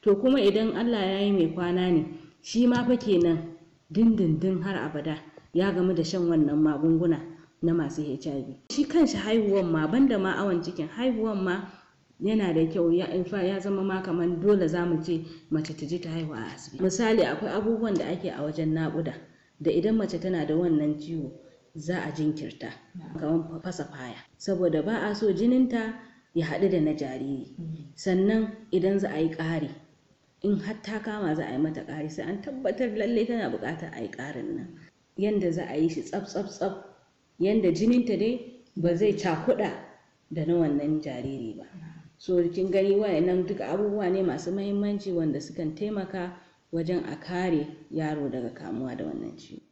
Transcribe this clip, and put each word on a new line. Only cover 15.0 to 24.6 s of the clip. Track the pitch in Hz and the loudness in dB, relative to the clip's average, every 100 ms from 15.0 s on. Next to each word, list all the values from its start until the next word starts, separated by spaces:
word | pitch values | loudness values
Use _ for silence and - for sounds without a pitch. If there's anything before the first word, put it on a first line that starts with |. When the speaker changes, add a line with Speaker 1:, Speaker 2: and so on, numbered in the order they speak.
Speaker 1:
ce | 160 165 - - - | 0 -4 -4 -14 -4
mace | 156 156 | -4 -2
ta | - 147 | -6 -6
je | 175 | -6
ta | 170 | -6
haihu | 165 156 | -6 -6
a | 127 110 | -8 -10
asibiti. | - - - | -12 -16 -2
Misali, | 185 190 226 220 | 0 2 2 4
akwai | 151 147 202 | 2 0 -2
abubuwan | 196 214 226 226 | -2 0 0 0
da | 190 120 | 0 -2
ake | 175 190 | -4 -6
a | - | -4
wajen | 147 156 156 | -6 -2 0
naƙuda | 156 160 160 160 - - _ _ _ | 0 0 -2 -4 -8 -16 _ _ _
da | 160 | 0
idan | 170 190 220 | 2 2 2
mace | 196 175 | 0 -2
tana | 185 180 151 | -2 -2 0
da | |
wannan | 156 175 156 151 151 | 0 2 2 2 -2
ciwo | 160 165 131 - - _ _ | -6 -6 -8 -12 -20 _ _
za | 160 151 180 | -14 -6 -4
a | - | -4
jinkirta, | 151 151 151 - - - - - 180 165 165 | -2 -2 -2 -8 -10 -14 -14 -18 -18 -12 -6
kaman | 151 165 160 | 0 0 -2
fa-, | 165 | -8
fasa | 180 175 | -10 -8
faya, | - 143 127 113 - _ | -10 -10 -14 -14 -20 _
saboda | - 185 | -4 0